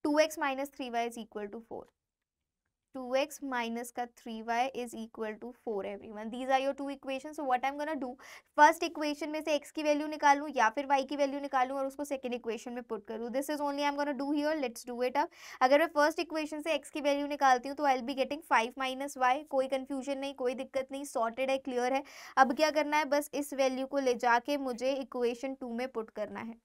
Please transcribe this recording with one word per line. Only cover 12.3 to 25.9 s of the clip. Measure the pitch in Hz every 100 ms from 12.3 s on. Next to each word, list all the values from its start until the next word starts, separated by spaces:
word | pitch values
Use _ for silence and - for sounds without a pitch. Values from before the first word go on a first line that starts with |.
इक्वेशन | 240 233 226 247
में | 240
पुट | 240 220 208
करूँ? | 220 233
This | 254 277 294
is |
only | 294 285 285
I'm | 285
gonna | 285 262
do | 277
here, | 294 294 320
let's | 254 233 247
do | 240 254
it | 262
up। | 320 - - -
अगर | 254 285
मैं | 320 302
फर्स्ट | 302 320
इक्वेशन | 330 311 311 311
से | 330 294
x | -
की | 311
वैल्यू | 294 285 285
निकालती | 294 269 254 262
हूँ | 285
तो | 294
I'll | 262 233
be | 262
getting | 240 294 -
five | 254 226 254
minus | 262 262 285 262
y। | 254 269 302
कोई | 269 262
कन्फ्यूजन | 269 262 277 269 269
नहीं, | 277 277
कोई | 254 262
दिक्कत | 262 269 262
नहीं, | 269 285
सॉर्टेड | 262 226 233 262
है, | 269
क्लियर | 269 247 247
है। | 269 277 - - -
अब | 262 262
क्या | 311 302
करना | 294 302
है, | 294
बस | 285 294
इस | 277 285
वैल्यू | 269 262 254 269
को | 285
ले | 262 240
जाके | 247 240 247 285
मुझे | 269 226 254
इक्वेशन | 277 262 254 240 240 269 269
टू | 247
में | 233 262